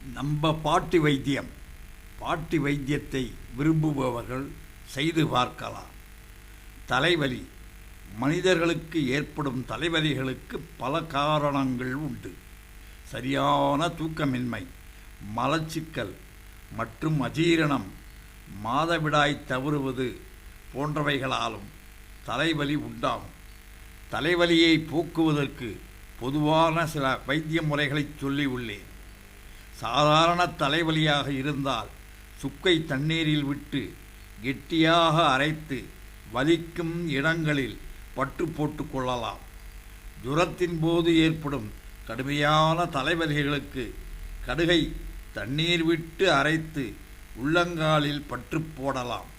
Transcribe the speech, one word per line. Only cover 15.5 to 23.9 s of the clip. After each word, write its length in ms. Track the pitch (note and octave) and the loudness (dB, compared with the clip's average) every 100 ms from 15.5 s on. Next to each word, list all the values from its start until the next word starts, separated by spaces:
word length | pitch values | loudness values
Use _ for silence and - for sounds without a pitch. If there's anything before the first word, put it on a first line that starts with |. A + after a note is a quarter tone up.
| D#3+ D#3 E3 - - G#2 - - - - - - G#2 | 0 -2 -6 -8 -6 -8 -8 -18 -20 -20 -18 -14 -8
மற்றும் 400 | A2+ - D#3 D#3 A#2+ | -8 -4 0 0 0
அஜீரணம், 640 | A2+ E3+ E3 D3+ C#3 G2+ - - - - - - G2 | 2 4 4 4 2 -2 -14 -18 -18 -18 -20 -14 -6
மாதவிடாய் 800 | G#2+ C3 E3 E3+ D3+ D3 C#3+ C#3+ - | 0 2 2 2 4 4 4 2 -2
தவறுவது 580 | B2+ C#3 D3 C3+ B2 B2+ G2 - - - - - | 0 2 0 0 0 -2 -4 -14 -18 -18 -18 -12
போன்றவைகளாலும் 960 | B2 D3 D3 D3 C#3 C3 A#2+ A2+ G#2+ G2+ - - - - - - | -4 -2 0 2 2 0 0 0 -4 -12 -16 -20 -20 -18 -16 -6
தலைவலி 480 | A#2 D#3+ D#3 C#3+ D3 A#2 | 0 0 2 0 -2 -4
உண்டாகும். 480 | A#2 C3+ A#2 G#2 - - - - - - | -4 -2 -2 -6 -16 -18 -18 -20 -18 -18